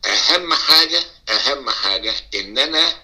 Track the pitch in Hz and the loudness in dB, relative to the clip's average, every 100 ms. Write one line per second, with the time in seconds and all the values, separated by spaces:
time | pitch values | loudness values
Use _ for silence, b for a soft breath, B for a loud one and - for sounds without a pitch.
0 | 95 101 - 180 175 156 - 160 160 170 | 0 2 4 2 2 0 4 4 4 0
1 | 170 - - 110 131 139 123 104 98 95 | -4 -12 -4 -2 0 -2 -2 -2 -2 -2
2 | 107 107 - 101 98 110 147 160 170 - | -2 -6 -6 -8 -6 -2 0 2 0 -2